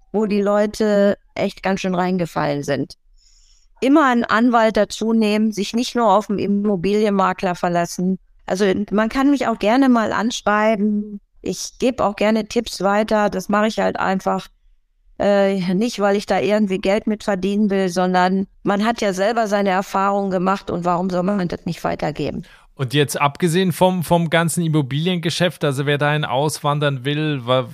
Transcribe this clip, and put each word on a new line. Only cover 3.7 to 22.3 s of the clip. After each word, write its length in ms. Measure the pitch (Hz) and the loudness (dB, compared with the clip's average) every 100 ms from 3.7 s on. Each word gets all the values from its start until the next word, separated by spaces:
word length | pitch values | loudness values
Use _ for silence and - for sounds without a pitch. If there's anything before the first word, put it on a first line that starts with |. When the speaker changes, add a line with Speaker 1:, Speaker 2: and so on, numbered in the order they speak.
| _ | _
Speaker 1:
Immer 260 | 247 302 269 | 4 4 4
einen 200 | 240 - | 2 2
Anwalt 520 | 214 247 233 226 220 | 2 4 4 4 2
dazu 360 | 202 - 220 | 0 -2 0
nehmen, 380 | 226 214 214 220 | 2 2 2 0
sich 220 | 208 202 | -2 -4
nicht 220 | 226 247 240 | -2 -2 0
nur 160 | 226 | 2
auf 160 | 196 214 | 2 2
den 100 | 196 | -2
Immobilienmakler 1160 | 190 202 208 196 190 208 214 196 185 185 185 170 | 0 0 0 0 0 2 2 2 2 0 -4 -2
verlassen. 640 | 180 175 170 - 180 185 _ _ - | 0 0 -2 -2 -2 -2 _ _ -6
Also 200 | 185 202 196 208 | 0 2 0 0
man 180 | 202 220 | 0 0
kann 220 | 269 277 | 2 2
mich 160 | 277 - | 2 0
auch 100 | 214 | 0
gerne 320 | 202 254 269 | 2 4 4
mal 220 | 240 214 | 4 2
anschreiben. 1080 | - 220 - 202 214 214 214 214 208 214 208 - _ | -2 -2 -2 0 2 2 2 0 -2 -6 -12 -18 _
Ich 380 | - 185 - - | -8 -8 -10 -2
gebe 240 | 240 - 202 | -2 0 -2
auch 100 | 208 | 0
gerne 300 | 214 220 214 | 0 0 0
Tipps 360 | 233 226 - | -4 -4 -2
weiter. 500 | 190 208 220 214 208 | 0 0 2 0 0
Das 180 | 185 180 | -2 -2
mache 180 | 208 220 | 0 0
ich 120 | 202 | 0
halt 180 | 190 185 | -2 0
einfach, 520 | - 190 196 190 - _ _ _ _ _ _ - | -2 -2 -2 -4 -6 _ _ _ _ _ _ -2
äh, 560 | 196 202 196 196 180 | 2 4 2 2 0
nicht, 260 | 185 240 202 | 0 -2 0
weil 160 | 202 202 | 0 0
ich 120 | - | 0
da 120 | 190 | 0
irgendwie 380 | 143 208 202 190 | 2 2 0 0
Geld 300 | 190 214 - | 0 0 0
mit 160 | 214 | -4
verdienen 480 | - 196 196 202 214 | -4 -2 -2 0 0
will, 180 | 196 190 | 0 0
sondern 560 | 180 185 185 185 190 196 _ | 0 2 2 2 0 -4 _
man 240 | - 202 220 | -2 0 0
hat 160 | 233 | 0
ja 120 | 208 | -2
selber 340 | 185 202 240 214 | 0 0 0 0
seine 220 | 208 202 | 0 0
Erfahrungen 600 | 185 196 196 196 202 196 | 0 -2 -2 0 0 -2
gemacht 400 | 185 185 196 - | 0 0 -2 -4
und 160 | 175 175 | -4 -2
warum 240 | 175 185 | -2 0
soll 140 | 180 | -2
man 240 | 180 202 180 | 0 -2 -2
das 180 | - 175 | -4 -8
nicht 180 | 160 | -6
weitergeben? 600 | 165 - 160 151 143 | -6 -4 -4 -4 -6